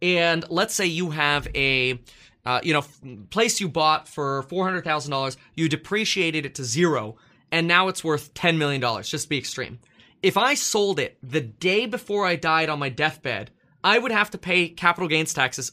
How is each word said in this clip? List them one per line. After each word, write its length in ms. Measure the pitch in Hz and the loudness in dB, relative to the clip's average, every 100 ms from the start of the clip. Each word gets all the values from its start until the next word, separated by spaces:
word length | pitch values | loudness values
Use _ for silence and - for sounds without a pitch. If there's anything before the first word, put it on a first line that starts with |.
And 420 | 180 175 170 165 - | 0 2 2 0 0
let's 240 | 170 220 | -2 0
say 120 | - 185 | 0 -2
you 240 | 165 180 | 0 -4
have 380 | 151 147 147 - 143 | 0 0 0 -2 -2
a, 420 | 135 131 127 123 - - - _ | 0 2 0 -4 -10 -20 -20 _
uh, 160 | 123 123 | -4 -2
you 120 | 165 | 0
know, 60 | 151 | 0
f-, 200 | 143 - 135 107 101 | -2 -16 -18 -18 -6
place 280 | 196 233 - | 0 0 0
you 100 | 190 | -2
bought 380 | 165 156 156 - | 2 2 2 -2
for 360 | - 139 139 | -6 -4 -4
four 200 | 135 175 | -4 -2
hundred 200 | 185 180 | -2 -2
thousand 260 | 160 151 139 | -2 -4 -2
dollars, 260 | 139 135 - - | -2 -2 -6 -12
you 140 | - 160 | -2 0
depreciated 760 | 156 - 208 214 190 165 156 | 0 -2 -2 0 0 0 -2
it 100 | 139 - | -6 -8
to 80 | |
zero, 520 | 127 127 175 135 107 113 _ _ _ | -4 2 4 2 -4 -12 _ _ _
and 160 | 165 165 | -2 4
now 220 | 175 190 | 4 2
it's 160 | 185 | -2
worth 280 | 160 151 - | -2 -2 -2
ten 240 | - 175 160 | 0 2 2
million 220 | 147 139 | 0 0
dollars, 260 | 123 110 110 | -2 -2 -6
just 160 | 151 | -6
to 40 | - | -4
be 80 | 143 | -4
extreme. 400 | - - 120 120 _ _ - _ | -4 -8 -10 -12 _ _ -20 _
If 140 | 185 196 | 2 4
I 180 | 247 | 2
sold 460 | 285 - 214 202 156 | 2 0 2 2 0
it 160 | 123 - | -4 -8
the 180 | 131 151 | -4 -4
day 460 | 117 - 180 202 240 | -4 -2 2 2 0
before 400 | 214 - 202 190 | -6 -2 0 0
I 100 | 170 | 0
died 320 | 160 160 156 | 2 2 2
on 100 | 151 | -2
my 120 | 139 | -4
deathbed, 600 | 123 151 151 139 104 - _ _ _ | 0 -2 0 -6 -6 -8 _ _ _
I 160 | 185 226 | 2 4
would 140 | 247 | 2
have 180 | 214 208 | 0 0
to 60 | 190 | -4
pay 300 | 180 180 170 | 0 0 0
capital 400 | 170 180 - 175 | 2 2 2 0
gains 260 | 156 156 | 0 0
taxes 380 | - 131 - 123 | 0 0 -2 -10